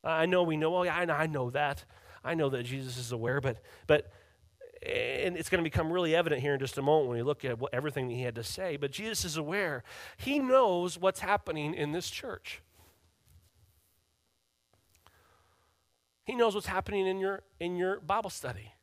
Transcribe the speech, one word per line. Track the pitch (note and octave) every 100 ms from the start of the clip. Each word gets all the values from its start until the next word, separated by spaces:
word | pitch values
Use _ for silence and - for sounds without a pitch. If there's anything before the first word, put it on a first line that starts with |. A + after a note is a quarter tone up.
I | C#3+ D#3+
know | E3 F3+
we | E3+
know, | D#3 D#3+
"Well, | F3+
yeah, | F3+
I, | E3 F3 D3
I | D#3+
know | D3 B2
that. | C#3 D3 C#3+ - - - -
I | C3
know | E3 C#3
that | C3
Jesus | A#2+ C3+ C3 B2
is | A#2+
aware," | A#2+ A#2 C3+
but, | C3 A2+ - - -
but, | D3+ - - - _ _ _ - -
and | - B2 A#2+ C3 F#3 F3
it's | D#3+
gonna | F3+
become | E3 D#3+ D#3+
really | F3+ E3+
evident | D#3+ E3 C#3
here | C#3+
in | C#3
just | C3+ -
a |
moment | C#3 D#3 C3
when | A#2+
we |
look | C3 C#3+
at | C3 A#2
what, | C3
everything | B2 D3+ C#3 B2+
that |
he | A#2+
had | B2
to | A#2
say, | A2+ - F#3 C#3+
but | C#3+
Jesus | C#3 A3 G#3
is | F3+ D#3
aware. | D3+ G3 F3+ C3 - - - -
He | B3+ C#4+
knows | C4 C4 A#3 F3 F3+ E3+
what's | F#3 -
happening | F#3+ G3+ - D#3 D3+
in | - D3
this | E3 -
church. | - C4 - - - _ _ - _ _ _ _ - _ _ _ _ _ _ _ _ _ _ _ _ _ _ _ _ - _ _ _ _ _ _ _ _ _ _ _
He | -
knows | B3 A#3
what's | G3+
happening | - F#3+ F#3+ G3+
in | F#3+ F#3+
your, | F#3+ F#3+ _ _
in | F3
your | F3+ F#3 G3
Bible | D3+ G#3 G3+
study | - B2+ A2 A2 _